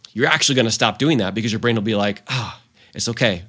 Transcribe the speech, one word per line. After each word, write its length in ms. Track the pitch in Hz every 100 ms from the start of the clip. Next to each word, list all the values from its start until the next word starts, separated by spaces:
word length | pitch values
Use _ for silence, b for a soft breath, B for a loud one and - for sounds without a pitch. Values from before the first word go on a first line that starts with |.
| -
you're 140 | 107 147
actually 280 | 156 - 131
gonna 160 | 113
stop 260 | - 117 -
doing 200 | 143 139
that 160 | 95
because 180 | 98 110
your 80 | 110
brain 160 | 120 113
will 60 |
be 140 | 104 101
like, 260 | 104 101 -
"Ah, 300 | 131 101 - _ _ b
it's 140 | - -
okay. 360 | 113 120 90